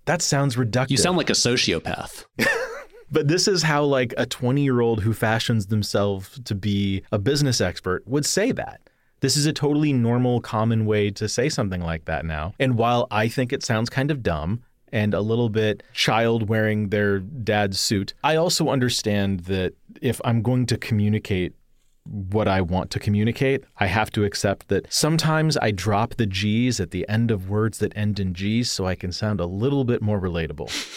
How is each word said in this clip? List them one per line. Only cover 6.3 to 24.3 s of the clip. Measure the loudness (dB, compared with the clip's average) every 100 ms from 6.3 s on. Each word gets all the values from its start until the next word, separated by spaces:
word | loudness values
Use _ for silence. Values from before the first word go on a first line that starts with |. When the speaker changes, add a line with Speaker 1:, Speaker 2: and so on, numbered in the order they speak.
| -16
Speaker 1:
to | -8
be | -4 -2 0 0 -2 -2
a | -2
business | 0 2 2 2
expert | 0 -2 -4 -4 -2
would | -2 0
say | 0 0
that. | -2 -6 -12 _ _ _ -4
This | 0 2
is | 0
a |
totally | 0 0 2 2
normal, | 2 2 2 2 0
common | -2 0 2 2
way | 2 2 2
to | 0 -4
say | 0 -2
something | 0 -4 -2
like | -4 -6 -4
that | -4
now. | -4 -6 -6 -2
And | 0 2
while | 2 2 0
I | 0 0
think | 0 -2
it | -2
sounds | -2 -2 0
kind | -2 -2
of | -2
dumb | -2 -2 -2 -4 -6 _ -6
and | -2 0
a | 0
little | 0 2 2
bit | 2 0 -2 -6
child | -2 0 2 2 2 2
wearing | 2 2 2 0
their | 2 2 0
dad's | -2 -8 0 0 0 0
suit, | 0 0 -2 -2
I | 0
also | 2 2 0 0
understand | 2 0 0 0 0 0 -2
that | -2 -2 -2 -4 -20 -6
if | -4 -2
I'm | 0 0
going | 2 0 0
to | -2
communicate | 0 2 2 2 0 -2 -2 -6 _ _ _ _ -14
what | -10 -4 0 2
I | 2
want | 2 0 -2
to | -4
communicate, | 0 2 2 0 0 0 -4 -2
I | 0
have | 2 0
to | 0
accept | 0